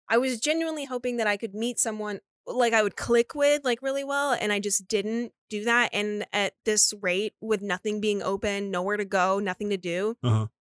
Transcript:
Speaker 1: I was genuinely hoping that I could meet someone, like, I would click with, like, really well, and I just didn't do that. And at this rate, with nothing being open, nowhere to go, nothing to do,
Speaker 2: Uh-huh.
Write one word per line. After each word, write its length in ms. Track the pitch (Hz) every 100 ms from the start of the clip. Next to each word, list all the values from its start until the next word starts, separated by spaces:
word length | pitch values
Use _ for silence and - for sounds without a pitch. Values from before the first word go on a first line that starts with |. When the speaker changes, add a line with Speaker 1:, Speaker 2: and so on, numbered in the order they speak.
| -
Speaker 1:
I 100 | 233
was 200 | 262 226
genuinely 460 | 294 330 330 311 277
hoping 320 | 247 247 240
that 100 | 214
I 80 | 202
could 200 | 214 202
meet 240 | 233 233
someone, 400 | 226 214 208 202 - _ -
like, 260 | 240 233
I 100 | 220
would 120 | 208 -
click 380 | - 240 240
with, 300 | 294 285 294 277
like, 160 | 233
really 220 | 269 277
well, 300 | 277 277 285 254
and 140 | 208
I 60 | 202
just 280 | 202 - 185
didn't 440 | 208 214 226 240 - _
do 140 | 214 220
that. 240 | 240 233
And 340 | 202 208 208 -
at 220 | 208 196 - -
this 280 | 214 - 208
rate, 320 | 196 185 214 -
with 220 | 226 208
nothing 360 | 202 269 214 214
being 200 | 214 202
open, 480 | - 196 208 202 196
nowhere 280 | 180 185 208
to 80 | 196
go, 340 | 196 185 196
nothing 320 | 202 180 208
to 60 | 190
do, 380 | 175 175 208 240
Speaker 2:
Uh-huh. 220 | 123 110 107 -